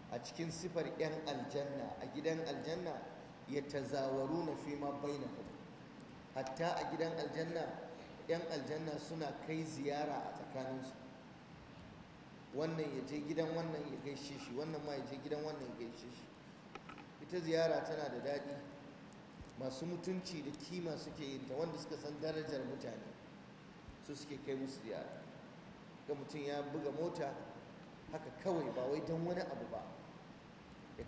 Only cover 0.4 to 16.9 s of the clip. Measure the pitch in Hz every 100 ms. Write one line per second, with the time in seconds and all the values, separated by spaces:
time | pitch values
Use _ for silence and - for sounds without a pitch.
0.4 | 165 - 180 170 143 - 160 160 147 131
1.4 | - 143 143 139 110 - 127 135 156 160
2.4 | 160 135 127 175 170 127 - - - -
3.4 | - 143 135 143 120 139 135 135 139 165
4.4 | 160 131 143 143 143 - 143 143 123 -
5.4 | - - - - - - - - - -
6.4 | 220 - 170 - - 160 165 165 147 147
7.4 | 165 170 139 - - - - - - 170
8.4 | 165 156 131 156 156 147 - 160 143 131
9.4 | - 160 156 135 139 143 147 131 - -
10.4 | - 131 131 131 - - - - - -
11.4 | - - - - - - - - - -
12.4 | - 131 160 160 147 131 131 147 147 160
13.4 | 160 165 165 156 143 127 143 139 - 139
14.4 | - 120 160 151 147 139 123 139 139 147
15.4 | 156 143 127 117 117 - 120 123 - -
16.4 | - - - - -